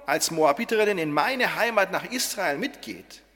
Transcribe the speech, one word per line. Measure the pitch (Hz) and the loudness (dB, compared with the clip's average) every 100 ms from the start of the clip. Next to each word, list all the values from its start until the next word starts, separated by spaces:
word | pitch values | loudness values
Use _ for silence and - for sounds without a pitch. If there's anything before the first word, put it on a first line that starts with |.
| - | -2
als | 156 - | 0 0
Moabiterinnen | 165 151 147 233 220 208 185 | 4 4 4 0 2 2 2
in | 156 | 0
meine | 147 233 262 220 165 | 0 0 0 -2 0
Heimat | 233 214 185 | 0 2 2
nach | 165 - | -2 -4
Israel | 247 - 208 170 143 | -4 -4 -2 -2 -2
mitgeht. | 269 - 113 90 - - _ | -6 -8 -14 -14 -16 -20 _